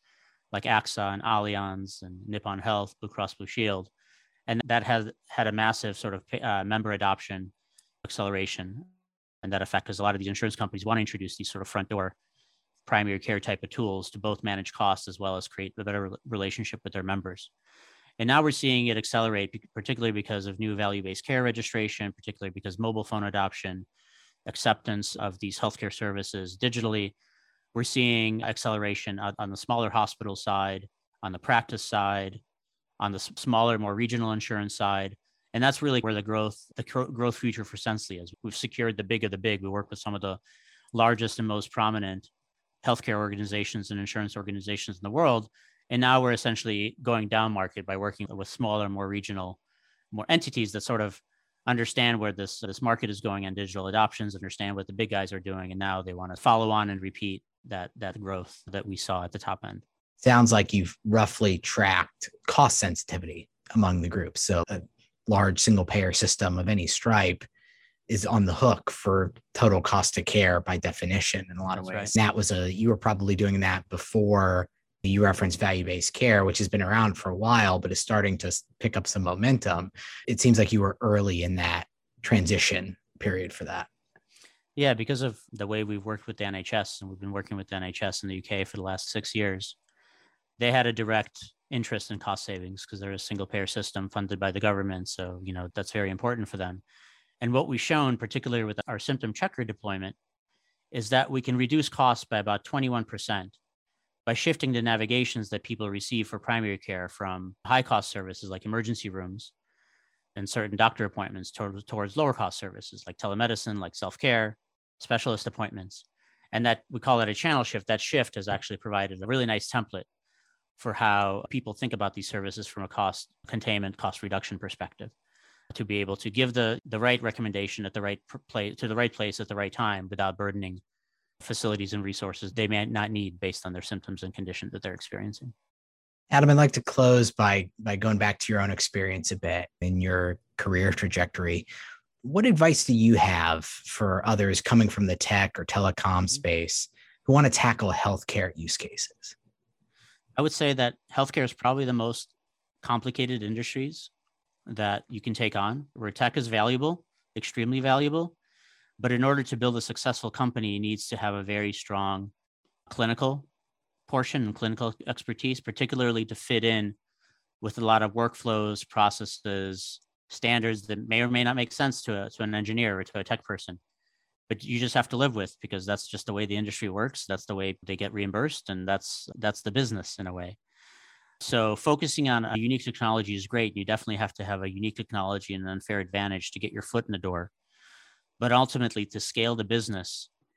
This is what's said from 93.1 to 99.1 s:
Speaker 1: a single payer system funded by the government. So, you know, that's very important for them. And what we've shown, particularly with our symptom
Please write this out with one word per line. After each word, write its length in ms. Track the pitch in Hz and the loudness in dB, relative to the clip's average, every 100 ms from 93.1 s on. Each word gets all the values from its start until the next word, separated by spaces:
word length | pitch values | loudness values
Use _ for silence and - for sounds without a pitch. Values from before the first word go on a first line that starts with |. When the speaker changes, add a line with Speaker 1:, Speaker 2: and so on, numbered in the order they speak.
Speaker 1:
a 60 | 95 | -8
single 280 | - 101 95 | -8 -8 -6
payer 200 | 104 95 | -4 -4
system 440 | - 101 - 95 | -4 -6 -6 -6
funded 280 | - 98 95 | -4 -4 -2
by 120 | 98 | -2
the 100 | 95 | 0
government. 480 | 107 98 98 92 90 | 2 2 0 -4 -8
So, 320 | - 90 90 | -8 -8 -10
you 120 | 92 | -10
know, 140 | 92 90 | -8 -8
that's 180 | - 95 | -8 -6
very 180 | 110 98 | -2 -2
important 380 | 92 120 120 104 | -2 -2 -4 -6
for 100 | 98 | -6
them. 240 | 90 92 - _ - _ _ _ | -8 -8 -16 _ -20 _ _ _
And 140 | 120 | 0
what 140 | 127 - | 2 2
we've 120 | 120 | 0
shown, 380 | - 156 139 120 | 2 4 4 2
particularly 460 | 110 120 - 120 | -2 -4 -2 0
with 140 | 110 107 - | 0 -4 -6
our 120 | 110 | -6
symptom 340 | - | -4